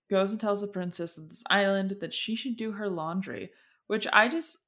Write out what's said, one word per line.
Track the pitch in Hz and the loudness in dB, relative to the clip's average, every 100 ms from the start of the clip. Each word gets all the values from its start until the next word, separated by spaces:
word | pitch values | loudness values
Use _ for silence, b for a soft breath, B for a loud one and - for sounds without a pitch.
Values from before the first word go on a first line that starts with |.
| - | 0
goes | 190 196 | 2 2
and | 214 | 0
tells | 214 202 | -2 -2
the | 202 | -2
princess | 185 180 175 170 156 | -6 -6 -6 -8 -8
of | 156 | -16
this | - - | -10 2
island | 196 196 196 190 196 | 4 4 2 0 -4
that | 240 | -6
she | - - 226 | -6 -4 -4
should | 269 226 | -4 -4
do | 220 | -4
her | 202 202 | -4 -4
laundry, | 170 160 185 190 117 131 b b b - | -2 -2 -2 -4 -8 -10 b b b -4
which | 214 - | -2 6
I | 208 240 | 6 6
just, | 330 - - | 2 -6 -10